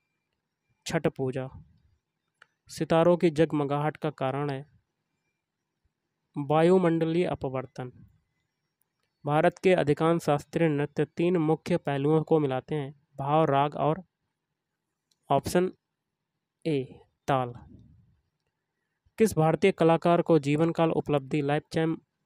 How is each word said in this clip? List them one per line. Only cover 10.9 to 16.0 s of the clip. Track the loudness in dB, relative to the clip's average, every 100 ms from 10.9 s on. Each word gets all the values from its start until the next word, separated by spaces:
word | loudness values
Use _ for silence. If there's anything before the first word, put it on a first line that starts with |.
| -4 -4
तीन | -2 0 2
मुख्य | 0 0 -2 -4
पहलुओं | -2 -2 0 0
को | 2 0
मिलाते | 0 -4 -6 -8
हैं, | -8 -14 _ -10
भाव, | -2 0 2
राग | 2 0 -2
और | -2 -4 -8 _ _ _ _ _ _ _ _ _ _ _ -2
ऑप्शन | -2 0 -2 -2 -6 _ _